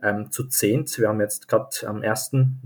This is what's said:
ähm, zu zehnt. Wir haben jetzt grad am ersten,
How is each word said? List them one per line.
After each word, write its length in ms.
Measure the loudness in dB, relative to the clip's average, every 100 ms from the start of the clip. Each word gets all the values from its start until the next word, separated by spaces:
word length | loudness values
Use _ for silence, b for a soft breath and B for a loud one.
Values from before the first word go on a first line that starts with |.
ähm, 300 | -2 -2 -4
zu 160 | -6 -4
zehnt. 520 | 0 2 2 -2 0
Wir 80 | 0
haben 140 | 2
jetzt 260 | 0 -4 0
grad 360 | 0 0 -8 -6
am 160 | -4
ersten, 580 | -2 -2 0 2 2 0